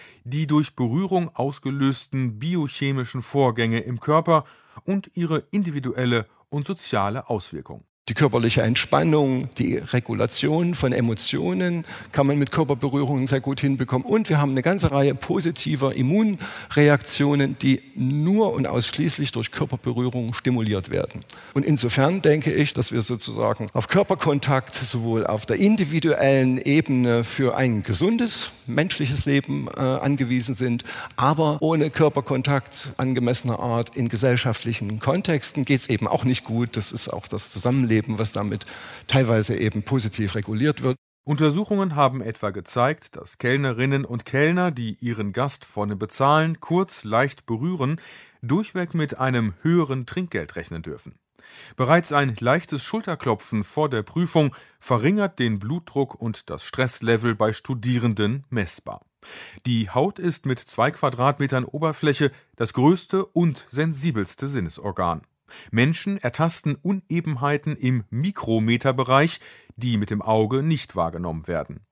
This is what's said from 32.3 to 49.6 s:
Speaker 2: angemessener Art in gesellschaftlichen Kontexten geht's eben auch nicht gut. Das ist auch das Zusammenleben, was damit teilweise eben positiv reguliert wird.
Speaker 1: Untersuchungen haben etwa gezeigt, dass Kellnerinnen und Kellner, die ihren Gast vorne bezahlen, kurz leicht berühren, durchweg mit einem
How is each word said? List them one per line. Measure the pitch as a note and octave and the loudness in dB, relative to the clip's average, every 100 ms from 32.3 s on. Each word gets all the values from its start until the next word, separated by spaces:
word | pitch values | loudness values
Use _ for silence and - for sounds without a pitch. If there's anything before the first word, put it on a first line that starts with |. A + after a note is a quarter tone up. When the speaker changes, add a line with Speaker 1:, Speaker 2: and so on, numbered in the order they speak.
| C3 C3+ C#3 - - C#3 - | -2 0 0 -2 -10 -10 -4
Speaker 2:
angemessener | C3 A#2+ B2 B2 B2 A#2 | -2 0 0 0 0 -2
Art | A#2+ A#2 A#2 - | -2 -2 -2 -4
in | A#2 | -4
gesellschaftlichen | A2 B2+ B2 B2+ G#2+ A#2 A2 G2+ A2 | 0 2 2 0 -2 -4 -4 -4 -4
Kontexten | - E3 F#3+ D3+ - - B2+ | -2 0 0 -2 -2 -2 0
geht's | C3+ - | 0 0
eben | A2 - | -2 0
auch | - | 0
nicht | B2+ B2+ | 0 -2
gut. | - A2+ A#2+ - | -2 -2 -2 -2
Das | - | -4
ist | A#2 - | -4 -6
auch | F#2 - | -6 -8
das | G2+ - | -8 -8
Zusammenleben, | G2+ A#2+ C3+ B2 A2 G#2 A2 | -4 0 2 4 2 2 -2
was | G#2+ | -2
damit | G#2 G#2 G#2 - - - - - | -2 -4 -4 -8 -18 -18 -16 0
teilweise | C#3 A#2+ A2+ G#2+ G2+ | 2 4 2 2 0
eben | G#2+ G#2+ | -2 -2
positiv | - C3+ G#2+ - G2+ A2 | -2 -2 -2 -2 -4 -4
reguliert | G#2 G#2+ C#3+ C#3+ | -4 -2 -2 0
wird. | B2+ C3 _ _ | -2 -2 _ _
Speaker 1:
Untersuchungen | - D3 D#3 D#3 G#3+ G3+ F#3+ D3 | -4 2 2 2 0 0 0 2
haben | C#3 C3 | 2 2
etwa | A2 A2 G#2 | -6 -4 -4
gezeigt, | G2 - A#2+ B2+ D#3 - - | -4 -4 0 0 0 -8 -16
dass | - - | -16 -4
Kellnerinnen | B2 C#3 C3+ A2+ C3 C#3 C#3 | 0 2 0 0 0 0 -2
und | A#2+ - | -8 -2
Kellner, | C3+ D3+ F3+ F3+ | 2 2 2 0
die | B2+ A2+ - | -2 -6 -4
ihren | A#2+ A2+ G2+ | -4 -4 -4
Gast | G2 C#3 - - | -2 -2 -4 -8
vorne | - G#2 G2 | -4 -4 -4
bezahlen, | G#2+ - C3+ D3+ D#3+ D#3+ | -4 0 4 4 2 -2
kurz | - E3+ F#3+ - | -2 0 0 -4
leicht | G#2+ A2+ C#3 - - | 0 2 2 -2 -6
berühren, | A2+ D#3+ F3+ C3 D#3+ - - - _ | -4 -4 -2 -2 -4 -8 -20 -20 _
durchweg | A#2+ D#3+ G#3+ F#3 F3 E3+ | 0 0 0 -4 -4 -2
mit | D3 - | -2 -2
einem | C3 B2 A2 F#2 | 0 0 0 -2